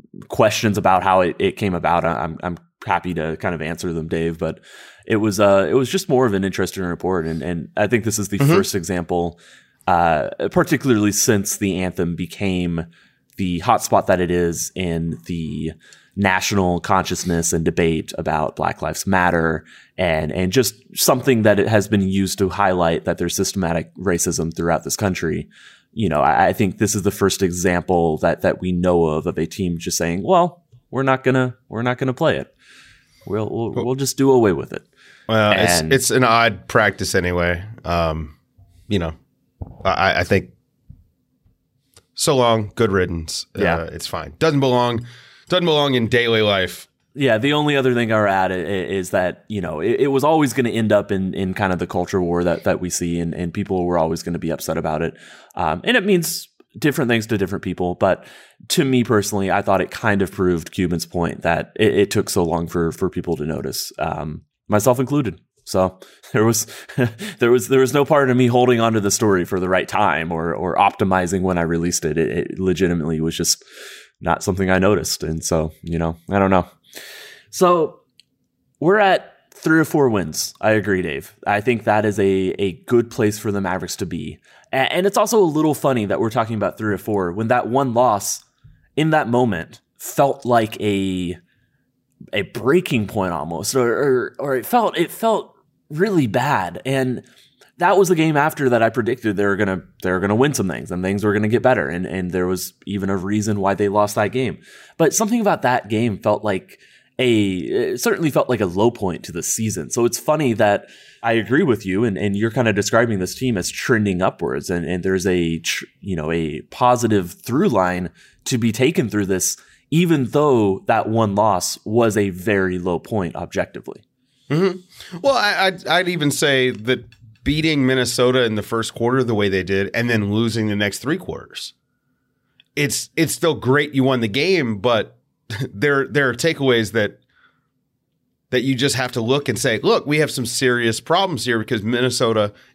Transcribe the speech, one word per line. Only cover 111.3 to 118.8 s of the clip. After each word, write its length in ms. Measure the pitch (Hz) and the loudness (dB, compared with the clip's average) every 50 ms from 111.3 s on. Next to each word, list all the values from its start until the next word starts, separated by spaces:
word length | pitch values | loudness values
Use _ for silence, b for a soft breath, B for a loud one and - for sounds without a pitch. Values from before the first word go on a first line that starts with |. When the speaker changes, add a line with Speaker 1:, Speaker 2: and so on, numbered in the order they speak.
| 117 | 0
Speaker 1:
agree 300 | 113 101 90 127 156 196 | 0 0 2 2 2 4
with 220 | 147 110 104 - | 4 2 0 0
you, 180 | 95 92 101 120 | -4 -2 0 0
and, 120 | 117 95 | 0 0
and 180 | - 101 104 98 | -2 -2 -2 -2
you're 160 | 101 110 113 | 0 -2 -2
kind 160 | 110 135 120 | 0 0 0
of 80 | 110 101 | 2 2
describing 440 | 101 98 - - 113 120 117 107 95 | 0 0 2 2 2 2 2 0 -2
this 160 | 92 90 - | -4 -6 -6
team 240 | - 131 127 117 92 | -4 -2 -2 -2 -2
as 100 | 87 - | -2 -4
trending 540 | - - - - 123 110 104 101 92 87 92 | -8 -8 -2 0 0 2 2 0 0 0 0
upwards, 480 | 92 - - 87 71 65 71 - - | -2 -2 -2 -6 -4 -4 -4 -4 -4
and, 160 | 90 87 80 | -4 -4 -2
and 160 | 73 90 90 85 | -2 -4 -2 0
there's 240 | 95 95 92 85 | 0 0 0 2
a 320 | 98 90 90 85 82 82 80 | 2 2 2 2 0 -2 -4
tr-, 260 | 82 - - - - - _ _ | -4 -6 -6 -6 -8 -12 _ _
you 160 | - 98 92 | -10 -8 -6
know, 160 | 80 76 80 85 | -6 -4 -2 -2
a 300 | 85 80 76 76 - - _ | -2 -2 -4 -6 -10 -14 _
positive 640 | - - 127 123 123 113 117 117 110 101 87 87 - | -6 0 2 2 4 4 2 2 2 2 0 -2 -10
through 360 | _ - - 113 147 208 196 | _ -8 -4 -2 0 2 2
line 400 | 123 95 92 90 90 90 90 82 b b b b b b b | 2 2 2 2 0 -4 -6 -8 b b b b b b b
to 100 | - 135 | -4 -4
be 160 | 117 113 113 104 | 0 0 0 0
taken 380 | - | 2